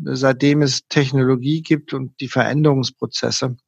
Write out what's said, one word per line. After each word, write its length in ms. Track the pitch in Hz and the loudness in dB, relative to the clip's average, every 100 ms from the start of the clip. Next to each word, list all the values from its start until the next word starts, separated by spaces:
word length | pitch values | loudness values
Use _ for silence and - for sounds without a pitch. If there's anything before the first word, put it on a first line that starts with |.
seitdem 580 | 143 131 135 123 143 147 | -8 0 0 2 2 4
es 260 | 143 131 - | 2 0 -2
Technologie 760 | 151 135 135 127 131 131 160 | 0 2 2 2 2 0 -2
gibt 300 | 160 151 147 | 0 -2 -2
und 280 | 135 127 - | -8 -8 -10
die 80 | 131 | -4
Veränderungsprozesse 1300 | 131 110 139 151 135 123 - 123 - 117 - 131 123 | 0 0 2 2 2 0 -6 -8 -6 -4 -4 -4 -6